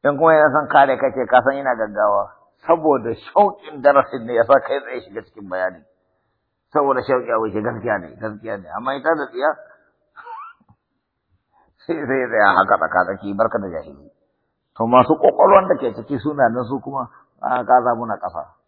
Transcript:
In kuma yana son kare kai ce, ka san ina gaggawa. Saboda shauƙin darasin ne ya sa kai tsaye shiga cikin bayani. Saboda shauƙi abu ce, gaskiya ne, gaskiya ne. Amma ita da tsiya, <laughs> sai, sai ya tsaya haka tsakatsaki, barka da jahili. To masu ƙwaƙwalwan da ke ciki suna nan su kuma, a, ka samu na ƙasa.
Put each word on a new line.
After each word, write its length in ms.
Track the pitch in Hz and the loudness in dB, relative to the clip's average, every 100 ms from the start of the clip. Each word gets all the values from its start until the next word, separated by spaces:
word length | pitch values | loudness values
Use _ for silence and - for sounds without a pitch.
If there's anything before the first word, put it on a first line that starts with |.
In 120 | 143 143 | -2 2
kuma 160 | 160 | 4
yana 160 | 156 151 | 6 4
son 160 | 143 143 | 2 2
kare 280 | 147 139 127 | 4 4 2
kai 140 | 135 | -2
ce, 140 | 127 120 | -4 2
ka 120 | 127 | 2
san 120 | 123 139 | 2 -2
ina 180 | 139 117 | -4 -4
gaggawa. 560 | 110 104 104 101 101 _ _ _ - | -4 0 0 0 -4 _ _ _ 0
Saboda 480 | 165 156 135 117 | 0 2 0 -2
shauƙin 680 | 113 - - 202 - - 147 | -10 -2 2 2 0 -18 2
darasin 440 | 139 139 - 117 113 | 4 4 2 -6 -4
ne 80 | |
ya 100 | 117 | 0
sa 160 | 117 139 | 4 4
kai 200 | - 135 | 2 -6
tsaye 200 | 117 127 | -6 -12
shiga 220 | - 104 | -12 -16
cikin 260 | 104 110 98 | -16 -20 -10
bayani. 360 | 92 92 87 _ _ _ _ _ _ _ _ _ | -6 -6 -6 _ _ _ _ _ _ _ _ _
Saboda 280 | 156 139 127 | 0 2 0
shauƙi 280 | 123 127 117 | 0 -2 0
abu 180 | 113 110 | -2 -2
ce, 100 | 101 | -4
gaskiya 360 | 107 113 113 104 | -6 -6 -4 -4
ne, 160 | 82 - | -6 -14
gaskiya 400 | 110 104 110 104 | -14 -12 -12 -12
ne. 100 | 85 92 | -10 -8
Amma 180 | 123 | -6
ita 200 | 135 139 | -4 -2
da 120 | 160 139 | -2 -4
tsiya, 240 | 120 147 | -4 -4
<laughs> 60 | - - _ _ _ _ - 906 932 1077 _ _ _ _ _ _ _ _ _ _ _ _ _ - | -4 -16 _ _ _ _ -20 -18 -18 -18 _ _ _ _ _ _ _ _ _ _ _ _ _ -8
sai, 200 | 165 123 | -8 -4
sai 120 | 131 | -4
ya 60 | 123 | -2
tsaya 260 | 110 101 | 2 4
haka 220 | 98 98 110 | 4 2 0
tsakatsaki, 560 | 80 90 92 98 101 | 0 0 -2 -4 -8
barka 240 | 98 113 107 | -4 -2 -2
da 100 | 98 | -8
jahili. 420 | 80 76 69 73 _ _ _ _ _ _ - | -12 -14 -20 -20 _ _ _ _ _ _ -6
To 80 | 117 | 2
masu 280 | 123 123 156 | 4 4 4
ƙwaƙwalwan 500 | - - 190 196 185 | 2 4 6 6 4
da 60 | - | -2
ke 180 | 123 | -4
ciki 240 | 104 107 139 | -8 -8 -6
suna 300 | 143 143 120 | -4 0 0
nan 160 | 120 | 0
su 160 | 113 135 | -6 -8
kuma, 300 | - 135 120 _ _ _ | -8 -10 -10 _ _ _
a, 220 | - 127 | -4 -4
ka 180 | 117 127 | 2 2
samu 240 | 120 117 117 | 2 -2 -6
na 100 | 98 | -8
ƙasa. 380 | 90 82 69 _ | -8 -10 -14 _